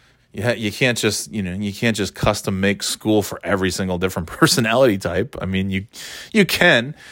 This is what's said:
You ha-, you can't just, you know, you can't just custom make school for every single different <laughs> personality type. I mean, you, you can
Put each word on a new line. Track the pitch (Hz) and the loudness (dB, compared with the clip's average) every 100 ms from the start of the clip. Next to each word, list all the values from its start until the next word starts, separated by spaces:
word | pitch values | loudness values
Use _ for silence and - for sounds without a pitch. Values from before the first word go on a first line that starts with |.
| _ _ _ | _ _ _
You | - | -4
ha-, | 117 | -2
you | 107 107 | 0 -4
can't | - 131 113 | 0 0 2
just, | 110 - - | 0 -2 -4
you | 110 | -6
know, | 92 | -4
you | 92 104 | -4 -6
can't | 98 120 107 | -2 0 0
just | 92 - | -2 0
custom | 113 104 - 95 | 0 0 -2 0
make | 98 101 | 2 0
school | - - 110 107 | -4 -4 0 2
for | 95 - | 0 -4
every | 85 98 92 | -4 0 0
single | 87 95 90 | 0 -2 0
different | 92 92 85 | -2 -2 -8
<laughs> | - | 2
personality | 156 139 113 120 131 98 | 2 4 2 4 4 2
type. | 85 90 - - | -2 -2 -4 -6
I | 95 | -4
mean, | 95 98 | -2 -2
you, | 95 101 - - - - | -4 -6 -12 -16 -16 -2
you | 220 190 | 2 2
can | - 175 127 127 - - | 4 4 4 2 -6 -18